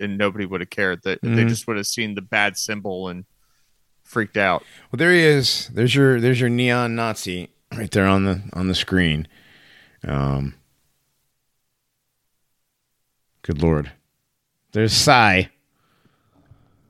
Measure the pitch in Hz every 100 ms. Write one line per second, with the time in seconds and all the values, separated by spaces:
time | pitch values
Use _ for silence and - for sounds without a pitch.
0 | 101 98 101 101 95 95 90 - 95 87
1 | 98 92 117 117 117 113 - 107 101 -
2 | 107 101 95 107 104 98 - 104 98 92
3 | 92 90 98 _ _ _ _ _ _ _
4 | _ 120 104 104 98 82 - - - 127
5 | 170 180 160 143 123 - - 110 120 139
6 | 139 123 120 120 123 120 123 120 120 117
7 | 117 104 98 90 - _ _ - 104 107
8 | 98 98 98 92 101 85 92 92 - 92
9 | 85 76 - _ _ _ _ _ _ _
10 | - 71 69 69 69 - _ _ _ _
11 | _ _ _ _ _ _ _ _ _ _
12 | _ _ _ _ _ _ _ _ _ _
13 | _ _ _ _ - 76 82 78 73 -
14 | _ _ _ _ _ _ _ 107 110 -
15 | - 127 107 92 - _ _ _ _ _
16 | _ _ _ _ _ _ _ _